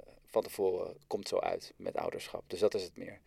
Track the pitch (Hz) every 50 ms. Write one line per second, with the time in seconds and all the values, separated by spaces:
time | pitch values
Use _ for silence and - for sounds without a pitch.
0 | - - - - _ - - 113 - - - - 98 92 90 90 90 90 - -
1 | - - - 101 98 - 98 90 - - - - - - - - 92 - - -
2 | - - - - - - - - - - 92 - 107 101 - 101 92 - - -
3 | 87 - 101 - _